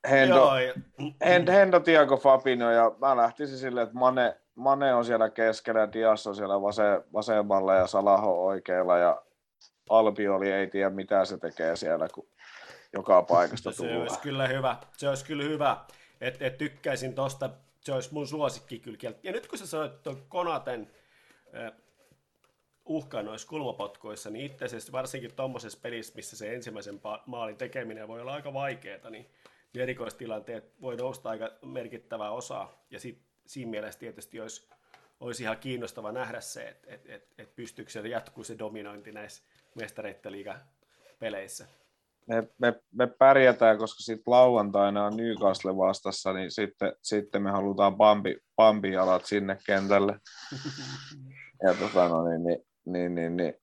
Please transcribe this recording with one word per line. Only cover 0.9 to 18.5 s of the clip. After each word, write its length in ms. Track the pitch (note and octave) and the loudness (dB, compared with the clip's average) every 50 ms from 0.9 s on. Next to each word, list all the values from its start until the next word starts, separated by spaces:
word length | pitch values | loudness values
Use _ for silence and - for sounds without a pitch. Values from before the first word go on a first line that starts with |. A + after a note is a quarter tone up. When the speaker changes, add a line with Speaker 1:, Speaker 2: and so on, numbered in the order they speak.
| _ - C#3 D3+ D3 _ B2+ | _ -10 -8 -8 -6 _ 2
Speaker 1:
Hen-, 260 | D#3 F3+ F3+ F3 F3 | 4 4 6 6 6
Hendo, 280 | F3+ G3+ G3 F#3+ F3+ F3 | 6 6 6 8 6 4
Thiago, 380 | D3+ E3+ E3 D#3 D3 B2+ C3+ B2+ | 6 8 6 6 8 6 4 4
Fabinho, 540 | - C#3 C3 C3 C3 C3+ B2+ A#2+ A#2+ A#2 | 8 6 6 6 6 2 2 2 2 4
ja 200 | A#2 A#2 A#2 A2+ A2+ - | 6 6 6 4 4 2
mä 180 | C#3 C#3 C3+ B2 | 2 2 4 4
lähtisin 400 | A#2 A#2 A#2 - D3 C#3 C3+ C3 | 4 2 2 -4 -8 -8 -8 -8
silleen, 260 | C3 C3 B2 B2 A#2 | -8 -6 -2 -2 -4
että 140 | A2 A2 B2+ | -4 -2 2
Mane, 380 | B2+ B2+ B2+ C3 B2 A2+ - _ _ _ _ | 2 4 4 4 2 2 0 _ _ _ _
Mane 380 | A#2 B2 C#3 C#3 C#3 C#3+ C3+ B2+ | -2 2 2 2 4 4 2 2
on 120 | A#2+ A#2+ | 2 2
siellä 240 | A#2 A#2+ A2 A2+ A2 | 2 2 2 2 2
keskellä, 640 | - - A2+ A2+ A2 - - - A2+ A2+ G#2+ G#2 A2 | 2 0 0 0 0 -2 -4 -2 0 0 0 0 0
Dias 340 | A2 A2 A2+ A2 G#2+ - G#2+ | 0 2 4 2 2 0 -8
on 80 | G2 | -8
siellä 200 | G2+ G#2 F#2+ G2 | -6 -4 -2 0
vase-, 580 | G2+ G2 G2+ G2+ A2 G#2+ G#2 G2+ F#2 - _ - | 0 0 0 0 2 2 2 2 0 -2 _ -6
vasemmalla 640 | G#2+ G#2+ - A2 G#2+ G#2 G#2 G2 G2 F#2+ F#2+ F#2+ | -6 -2 0 0 0 2 2 2 2 4 4 4
ja 120 | F#2+ F#2 F#2 | 4 4 2
Salah 360 | - G2 G2 G2+ G2 G2 G#2+ | 0 2 4 6 4 4 4
on 160 | G2+ F2+ E2+ | 2 0 0
oikealla, 580 | F2+ F#2+ G2 F#2+ - - F#2 F2+ F#2 F2+ F2 F2 | 0 -2 -2 -4 -4 -4 -2 -2 2 4 4 4
ja 240 | F2 F2 D#2 - - _ _ _ _ _ _ _ - - _ _ _ _ | 4 4 2 0 -4 _ _ _ _ _ _ _ -20 -20 _ _ _ _
Albioli 600 | G#2 A2+ A2 A2 G2+ G#2+ G#2 G2+ G2 F#2+ G2 G2 | 4 6 6 4 2 0 -2 0 0 0 0 0
ei 160 | G2 G2 G2 G2 | 0 0 -2 -2
tiedä, 220 | G2 G2 G2 G2 | -2 -2 -2 -2
mitä 360 | F#2+ G2 F#2 - G#2 G2 F#2 | -2 -4 -6 0 2 2 2
se 120 | F2+ G2+ F#2 | 0 -2 -8
tekee 380 | - E2 - - E2 E2 E2+ | -8 -10 -6 -4 -2 -2 -2
siellä, 320 | E2+ - D#2+ E2 D#2+ D#2 D#2+ - | -2 -2 -4 -2 -2 -2 -6 -8
kun 140 | - - _ _ _ - - - - - - - - _ _ - | -14 -20 _ _ _ -20 -20 -20 -20 -20 -20 -20 -20 _ _ -12
joka 300 | - F#2+ - G2 F2+ F2 | -10 2 6 6 6 6
paikasta 480 | - F2 E2+ F2 E2+ - - - G2+ | 6 4 4 4 4 -2 -8 -8 -10
Speaker 2:
<laughs> 0 | |
Se 60 | F2+ - | -8 -6
Speaker 1:
tulee. 200 | F2 D#2 - A#2 | -6 -4 -4 -4
Speaker 2:
olisi 220 | - - - - | -4 -4 -8 -8
kyllä 280 | - D3 C#3 C3+ C3+ B2+ | -8 -8 -4 -2 -2 -2
hyvä. 300 | C3 C3+ C3 B2+ A#2+ - - _ _ - | -2 -2 -4 -4 -4 -6 -12 _ _ -8
Se 120 | C#3 C#3 | -6 -4
olisi 160 | C#3 C3+ C3+ | -4 -6 -8
kyllä 180 | - D#3 D3 C#3+ | -8 -8 -6 -4
hyvä. 420 | D3 D#3 D3 D3 C3+ G#2+ - - _ - _ _ _ _ _ | -4 -4 0 0 0 0 -2 -6 _ -20 _ _ _ _ _
Et, 200 | - B2+ B2+ - | -8 -8 -8 -6
et 160 | C#3+ B2+ B2+ - | -6 -8 -6 -6
tykkäisin 580 | C#3+ D3+ - _ - D#3 C3+ B2 C3 C3 A#2 | -8 -8 -8 _ -6 -6 -4 -4 -6 -8 -6
tosta. 340 | C3+ C#3 C3 C3+ - C#3+ B2 - _ _ _ _ _ | -6 -6 -6 -6 -8 -10 -10 -10 _ _ _ _ _
Se 120 | _ - C#3 | _ -6 -6
olisi 200 | B2+ B2 - D3+ | -6 -6 -6 -8
mun 140 | D3+ D3 C#3 | -10 -8 -8
suosikki 520 | D3 D#3 D3 C3 | -6 -4 -4 -4